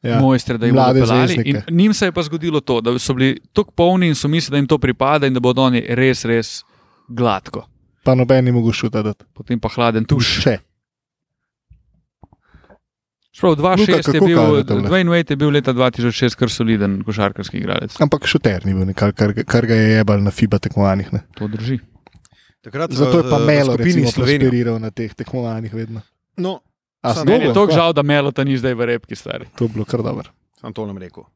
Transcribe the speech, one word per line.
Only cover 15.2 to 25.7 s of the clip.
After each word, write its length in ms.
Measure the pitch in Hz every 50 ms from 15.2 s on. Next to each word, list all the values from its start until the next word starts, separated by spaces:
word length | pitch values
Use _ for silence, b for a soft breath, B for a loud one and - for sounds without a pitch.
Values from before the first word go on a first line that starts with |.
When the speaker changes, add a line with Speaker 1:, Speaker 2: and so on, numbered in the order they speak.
| 165 -
Speaker 2:
je 60 | 151
bil 120 | 135 151 147
leta 240 | 143 147 139 139 127
dva 160 | 120 127 127
tisoč 260 | 120 - 120 120 110
šest 200 | - 131 120 -
kar 140 | - 127 113
soliden 500 | - - 117 113 113 104 101 98 98 98
košarkarski 560 | 98 110 101 107 101 101 101 - 98 - -
igralec. 380 | 95 - 95 98 - - 110 -
Speaker 1:
Ampak 260 | - 156 147 - 143 -
šuter 360 | - - 156 - 110 98 90
ni 100 | - 98
bil, 140 | 95 95 95
ne, 80 | 95 95
kar, 180 | - 104 104
kar, 220 | - - 107 104 101
kar 300 | 110 - - - 117 117
ga 100 | 113 113
je 120 | 110 110 110 110
jebal 260 | 110 107 101 104 101
na 120 | 101 101
fiba 280 | - - 113 101 104 98
tekmovanjih, 500 | - 98 - 104 101 98 95 98 95 -
ne. 120 | - 95 - _ _
Speaker 2:
To 140 | - 107
drži. 320 | 104 107 107 110 127 135 113 - _ _ _ _ _ _ - _ b b b b b b b
Speaker 3:
Takrat 340 | _ 113 101 139 165 151 135
Speaker 1:
Zato 240 | 123 147 127 127
je 80 | 170 160
pa 120 | 127 -
Speaker 3:
v, 20 | 113
v 80 | 113
Speaker 1:
Melo, 260 | - 151 143 139 131 120
Speaker 3:
skupini 160 | 117 117 180 175
Speaker 1:
recimo, 140 | - - 120
Speaker 3:
Slovenija. 280 | 110 - 123 131 147 143
Speaker 1:
prosperiral 360 | 135 131 123 120 120 117 113
na 140 | 110 110 110
teh 200 | 98 - 113 104 -
tekmovanjih 600 | - 110 - - 127 120 117 110 113 113 107